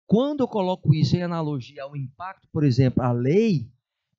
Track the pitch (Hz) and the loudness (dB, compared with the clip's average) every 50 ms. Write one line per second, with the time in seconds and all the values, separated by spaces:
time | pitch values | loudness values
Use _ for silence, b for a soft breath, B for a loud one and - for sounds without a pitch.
0 | _ - 185 226 269 294 302 285 247 - - 214 185 180 185 - - - 160 156 | _ 0 2 2 2 2 -2 -2 -4 -4 -2 -2 -2 -2 -4 0 0 2 2 2
1 | 160 - 170 180 175 175 175 165 160 151 147 131 117 131 143 143 135 143 147 143 | 2 2 0 0 -2 -4 -4 -4 -4 -4 -6 -8 -10 -12 -14 -16 -14 -12 -12 -12
2 | 135 123 - - - 190 - _ _ _ - 160 147 139 117 131 131 127 - - | -12 -12 -14 -14 -16 -16 -16 _ _ _ -2 0 2 2 4 4 2 2 2 0
3 | 127 123 123 120 123 131 165 208 233 226 180 139 110 - _ _ _ _ _ _ | 0 0 0 0 0 2 2 2 4 2 2 0 -2 -6 _ _ _ _ _ _
4 | _ _ _ | _ _ _